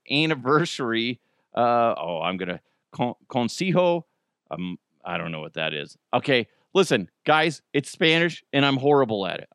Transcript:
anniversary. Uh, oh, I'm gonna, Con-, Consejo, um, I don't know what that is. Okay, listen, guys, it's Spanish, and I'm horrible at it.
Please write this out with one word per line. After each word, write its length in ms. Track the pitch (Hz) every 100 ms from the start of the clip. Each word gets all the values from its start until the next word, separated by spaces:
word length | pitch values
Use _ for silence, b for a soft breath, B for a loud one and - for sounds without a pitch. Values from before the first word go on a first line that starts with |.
| -
anniversary. 1120 | 139 160 143 123 151 170 - 120 113 117 117 _ _ _
Uh, 400 | - 120 120 117 82
oh, 240 | 82 82
I'm 140 | 85 92
gonna, 240 | 90 87 _ _ _
Con-, 220 | - 123 - -
Consejo, 760 | 127 120 - 185 165 180 170 - _ _ _ -
um, 280 | 87 90 87 _ _
I 140 | 90 87
don't 140 | 85
know 80 | 78
what 140 | 80
that 200 | 82 80
is. 220 | 76 71 - -
Okay, 340 | - - 123 107 _ _
listen, 340 | 190 175 123 85 _
guys, 380 | - 156 165 143 _
it's 180 | 143 139
Spanish, 540 | - 165 165 170 160 -
and 120 | 139
I'm 120 | 139 135
horrible 500 | 139 143 120 107 90
at 140 | 80
it. 80 | -